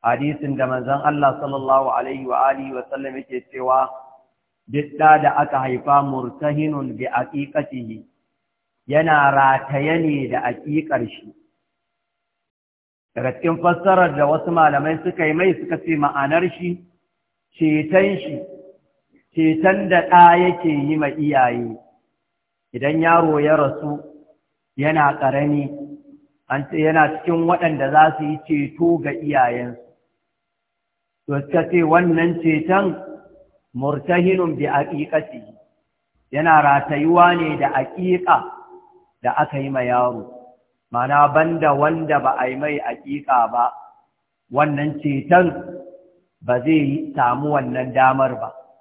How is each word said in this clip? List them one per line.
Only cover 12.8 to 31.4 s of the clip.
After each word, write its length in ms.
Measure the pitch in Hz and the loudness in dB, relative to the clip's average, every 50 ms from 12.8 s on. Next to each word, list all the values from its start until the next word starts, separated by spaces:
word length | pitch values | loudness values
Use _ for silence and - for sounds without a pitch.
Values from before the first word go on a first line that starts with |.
| _ _ _ _ _ _ _ | _ _ _ _ _ _ _
Daga 180 | - 123 131 127 - | -6 -6 -6 -6 -4
cikin 240 | - 170 165 160 | -4 -4 -4 0
fassarar 540 | 175 175 175 170 - 196 190 185 180 175 147 143 | 0 0 0 0 2 2 4 4 4 2 2 0
da 80 | 151 | 0
wasu 240 | 143 156 160 - 175 | 2 0 0 -2 -2
malamai 460 | 170 165 160 151 143 143 143 156 160 160 160 | 2 4 4 4 4 2 -2 -2 -4 -4 -4
suka 220 | 180 180 - 165 156 | -6 -4 -2 -2 -2
yi 60 | 156 | 0
mai, 200 | 160 180 190 160 | 2 2 0 0
suka 240 | 156 151 - - 143 | 0 -4 -8 -8 -8
ce 160 | - 170 160 | -4 -4 -2
ma'anar 540 | 147 143 143 143 143 139 139 151 170 180 180 - - | 0 0 -2 -2 -2 -4 0 0 0 0 0 -6 -6
shi, 240 | 175 180 175 175 - _ _ _ _ _ _ _ _ _ _ _ _ _ _ _ | -8 -8 -8 -8 -12 _ _ _ _ _ _ _ _ _ _ _ _ _ _ _
ceton 600 | 160 156 151 151 151 156 185 185 196 202 202 156 | 0 2 2 0 -2 2 2 2 2 2 0 -4
shi, 180 | 135 - - - - - - - - - - _ _ _ _ _ _ _ _ _ _ _ _ 160 | -6 -8 -10 -10 -12 -14 -18 -20 -20 -20 -20 _ _ _ _ _ _ _ _ _ _ _ _ 0
ceton 520 | 160 160 160 160 160 185 190 196 202 190 | 2 2 2 4 2 2 2 2 0 0
da 120 | 180 175 165 - | 2 2 2 6
ɗa 280 | - 175 175 170 170 175 | 8 10 10 10 10 6
yake 320 | 180 180 180 185 - 165 | 4 2 0 0 -2 -2
yi 260 | 151 143 139 143 156 156 | -2 0 0 -2 -2 0
ma 100 | 147 143 | -2 -2
iyaye. 680 | 131 156 151 147 147 135 127 123 120 120 120 117 110 113 _ _ _ _ _ _ _ _ _ _ _ _ _ _ _ _ _ _ _ | -2 -4 -4 0 2 2 2 2 0 -4 -6 -8 -10 -14 _ _ _ _ _ _ _ _ _ _ _ _ _ _ _ _ _ _ _
Idan 280 | 123 135 139 156 160 | -4 -4 -2 0 2
yaro 380 | 160 165 170 170 170 160 156 147 | 2 4 4 4 4 4 2 2
ya 160 | 147 151 156 | 2 2 2
rasu 460 | 156 147 135 143 - - 147 147 147 - - - - - _ _ _ _ _ _ _ _ _ _ - | 2 2 0 -2 -4 -8 -8 -8 -10 -12 -18 -20 -20 -20 _ _ _ _ _ _ _ _ _ _ -4
yana 360 | 139 151 156 160 147 143 139 - | -2 0 2 2 2 2 2 0
ƙarami, 500 | 143 135 131 139 143 147 147 147 143 135 - - - - - - _ _ - - _ _ _ _ _ _ | -2 -2 0 0 0 0 0 -2 -2 -4 -8 -12 -14 -16 -16 -20 _ _ -20 -20 _ _ _ _ _ _
an 180 | 127 139 143 - | -6 -6 -6 -6
ce 80 | 180 160 | -4 0
yana 400 | 156 156 160 160 151 147 156 - | 0 2 4 4 4 4 2 -4
cikin 280 | - 175 170 165 165 | -4 -2 -2 0 2
waɗanda 460 | 170 180 170 170 165 156 139 139 135 | 0 0 0 0 -2 -2 0 -2 2
za 260 | 143 151 156 160 151 - | 6 6 6 6 4 -2
su 60 | 156 | -6
yi 140 | 147 156 151 - - | -6 -6 -8 -4 -4
ceto 500 | 160 147 143 131 - - 170 170 170 160 | -2 -2 -2 -4 -4 -2 0 2 2 0
ga 100 | 131 143 | -2 -6
iyayensu. 680 | 139 - - 147 143 135 127 120 120 123 123 123 120 - - _ _ _ _ _ _ _ _ _ _ _ _ _ _ _ _ _ _ _ _ _ _ _ _ _ _ _ _ - | -8 -6 -6 -2 2 2 2 2 0 -4 -6 -8 -10 -14 -20 _ _ _ _ _ _ _ _ _ _ _ _ _ _ _ _ _ _ _ _ _ _ _ _ _ _ _ _ -6
To 140 | 143 143 | -6 -6